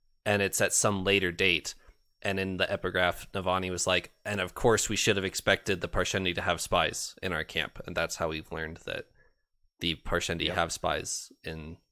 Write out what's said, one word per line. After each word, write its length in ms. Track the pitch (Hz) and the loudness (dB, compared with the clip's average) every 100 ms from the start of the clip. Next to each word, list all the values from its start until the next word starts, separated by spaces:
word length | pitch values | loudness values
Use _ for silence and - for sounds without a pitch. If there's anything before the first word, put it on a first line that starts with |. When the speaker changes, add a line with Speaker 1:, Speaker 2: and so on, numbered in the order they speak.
| _ _ 107 | _ _ 0
Speaker 1:
and 160 | 101 | 2
it's 180 | 98 - | 2 2
at 120 | 98 | 2
some 320 | - 110 98 | 4 2 2
later 260 | 95 98 92 | 4 4 2
date. 440 | 85 95 80 - - - - _ _ | 2 4 4 0 -12 -18 -20 _ _
And 180 | 101 98 | -4 -2
in 160 | 95 92 | -2 -2
the 160 | 92 | -2
epigraph, 580 | 98 92 90 90 - - | -2 -2 2 2 0 -6
Navani 380 | 98 92 92 92 | -4 0 0 0
was 160 | 90 - | -2 2
like, 260 | 90 - _ | 2 0 _
"And 160 | 101 101 | -6 -2
of 140 | 90 | -4
course, 340 | - 123 107 - | 2 4 4 2
we 80 | 104 | 2
should 200 | - 98 | 2 2
have 80 | |
expected 560 | 95 - - 98 - 92 | 0 -2 2 2 2 -2
the 80 | 85 | -2
Parshendi 460 | 117 - 98 92 | -2 0 0 0
to 60 | 85 | 0
have 200 | 92 85 | 0 -2
spies 540 | - 90 80 - - - | 0 2 2 -2 -8 -6
in 100 | 92 | -4
our 120 | 80 | -4
camp." 360 | - 80 69 - - | -2 -4 -4 -8 -6
And 80 | |
that's 220 | 85 82 - | -4 -4 -2
how 140 | 82 | -4
we've 200 | 80 - | -4 -8
learned 280 | 80 78 80 | -8 -8 -8
that 280 | - - - _ _ _ _ _ _ _ | -8 -8 -10 _ _ _ _ _ _ _
the 140 | 85 | -4
Parshendi 520 | 80 - 87 - 82 78 | -2 -2 -2 0 -2 0
Speaker 2:
Yep. 100 | 80 | 0
Speaker 1:
have 160 | 85 | 0
spies 580 | - 85 76 - - - - | -2 -2 -2 -4 -8 -10 -14
in 320 | 80 80 76 - _ | -10 -10 -10 -14 _